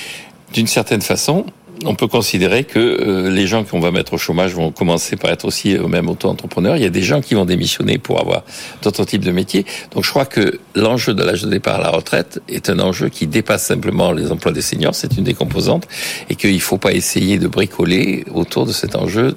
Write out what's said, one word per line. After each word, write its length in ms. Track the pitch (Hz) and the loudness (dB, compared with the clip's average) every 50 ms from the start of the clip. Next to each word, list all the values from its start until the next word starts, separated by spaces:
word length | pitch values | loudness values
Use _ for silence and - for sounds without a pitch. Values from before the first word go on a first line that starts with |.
| - - - - - - - - - - - | -12 -14 -14 -16 -16 -20 -20 -20 -14 -6 -2
D'une 140 | 117 113 | 0 0
certaine 340 | 104 - 123 107 - 117 104 | 2 2 0 0 2 0 0
façon, 440 | - - - - - - 151 190 254 - - - - - - - 160 | 0 0 -2 0 0 0 0 0 0 -4 -8 -18 -20 -18 -12 -6 -4
on 100 | - 104 | -4 -2
peut 120 | - 117 | 0 0
considérer 560 | 104 - 120 101 - - 95 90 90 101 123 135 | 0 2 0 0 2 2 2 2 4 2 2 0
que, 160 | - - 107 | 0 2 2
euh, 500 | 117 120 - - - 104 95 95 92 95 | 2 2 2 2 2 2 2 2 2 2
les 160 | 92 95 98 | 2 2 2
gens 200 | 87 110 113 104 | 2 2 0 0
qu'on 160 | - - 87 | 0 0 0
va 100 | 82 87 | 2 2
mettre 220 | 87 92 - - - | 2 0 -2 -2 -2
au 40 | |
chômage 360 | 80 - - 82 87 92 92 87 | -4 -2 0 0 2 2 0 0
vont 180 | 87 82 80 | 0 -2 -2
commencer 460 | - - 98 90 85 85 - - - | 0 0 0 2 2 0 0 -2 -4
par 140 | 98 - - | -2 0 0
être 120 | 85 - - | 0 0 -2
aussi 300 | 101 - - - 107 95 | -4 -4 0 0 2 2
eux-mêmes 340 | 90 87 87 87 87 87 | 2 2 0 0 0 0
auto-entrepreneurs. 680 | 85 90 - - 98 95 - - 90 - - 87 104 156 | 0 -2 0 0 -2 -2 -2 -6 -6 -2 0 2 2 2
Il 60 | 160 113 | 2 2
y 20 | |
a 40 | 90 | 2
des 120 | 85 95 | 2 0
gens 180 | 95 - 147 147 | 0 2 2 0
qui 140 | 127 - 127 | 2 2 2
vont 100 | - - | 2 2
démissionner 540 | - 90 90 90 - - - - 104 - | 2 2 0 0 0 -2 -2 0 0 0
pour 240 | - - - - 82 | -2 0 0 0 0
avoir 220 | 85 87 50 - - - - - - - - - - | 2 0 0 -2 -2 -6 -14 -14 -14 -14 -8 -4 -2
d'autres 200 | 104 98 - - | -2 0 0 -2
types 220 | - - 202 196 | 0 0 0 0
de 60 | 180 | 2
métiers. 340 | 175 185 185 - - 190 190 - - - - - - | 0 0 0 0 0 0 0 -2 -6 -14 -12 -8 -4
Donc 120 | - 185 | -4 -2
je 40 | - | 0
crois 160 | - 143 135 | 0 0 0
que 340 | - - 117 98 - - - - - - | 0 0 0 2 2 0 -4 -8 -6 -2
l'enjeu 380 | 95 107 110 123 120 - 131 107 | 0 2 2 2 2 0 0 0
de 100 | 95 87 | 2 2
l'âge 180 | 87 92 90 | 2 0 0
de 80 | 104 107 | 0 0
départ 300 | - 98 - - - - | 0 0 0 0 -2 0
à 20 | |
la 80 | - 82 | 0 0
retraite 520 | 82 85 - - - - 85 - - - - | 0 0 0 0 0 -2 -2 -2 -8 -12 -10
est 220 | - 123 120 - - | -8 -8 -4 -2 0
un 100 | 92 87 | 2 2
enjeu 300 | 95 92 90 - - - | 2 0 0 0 -2 -2
qui 180 | - - - | -2 -2 -2
dépasse 380 | 76 73 107 104 - 107 90 - | 0 0 0 2 2 0 0 0
simplement 480 | - - - - 90 92 87 90 90 85 | 0 0 0 0 0 2 2 2 2 2
les 180 | 80 82 80 | 2 0 -2
emplois 220 | 82 - - - 85 | -2 0 0 0 0
des 80 | - | 0
seniors. 340 | - - - - 78 - - | -2 -2 -2 0 0 0 0
C'est 220 | - - - - | -2 -2 -2 0
une 80 | - - | 0 0
des 80 | 92 - | 0 0
composantes 520 | - - - - - 92 98 - 175 - - - - - - - - - - | 0 -2 -2 -2 0 0 0 0 0 -2 -6 -10 -10 -8 -8 -8 -8 -6 -6
et 60 | - | -4
qu'il 260 | - - 101 95 85 | 0 2 2 2 2
faut 160 | - - - | 2 0 -2
pas 160 | 101 - 101 95 | 0 2 2 2
essayer 440 | 92 - - - - - 92 101 | 2 0 0 0 0 2 2 2
de 100 | 90 87 | 2 2
bricoler 760 | 85 - - 98 98 - - 87 85 90 95 - 98 - - - - - | 0 0 0 -2 -2 0 -2 0 2 2 2 2 2 0 -2 -4 -4 -4
autour 320 | 113 113 - - - - | -4 -2 -2 0 -2 0
de 60 | 117 | 0
cet 240 | - - - - - | -2 -4 -4 -4 -2
enjeu 400 | - 92 85 92 110 123 135 - | -2 -2 0 0 2 2 0 0